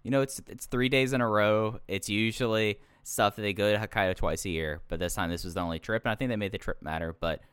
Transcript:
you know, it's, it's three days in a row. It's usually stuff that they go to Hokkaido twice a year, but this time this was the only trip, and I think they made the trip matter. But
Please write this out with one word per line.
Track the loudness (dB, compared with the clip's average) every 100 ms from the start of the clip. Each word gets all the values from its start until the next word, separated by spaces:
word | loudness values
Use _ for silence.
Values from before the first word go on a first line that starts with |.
you | 0
know, | 2
it's, | 0 -4 -14
it's | -16 -4
three | 2 4
days | 4 4
in | 2
a | 2
row. | 4 4 4 2 -4 -4
It's | -4 0
usually | 2 2 0 0 2 2 -2 -8 _
stuff | -6 2 2 2
that |
they | -2
go | 2 2
to | 2
Hokkaido | 0 0 0
twice | 2 0 -2
a | -2
year, | -2 -2 -6 -6
but | -4
this | -2
time | -2 -2
this | -2
was | -4
the | -4
only | -4 -4
trip, | -2 -2
and | -2
I |
think | -2 -2
they | -2
made | -2
the | -4
trip | -6 -8
matter. | -6 -4 -4 -4
But | -4 -4 -8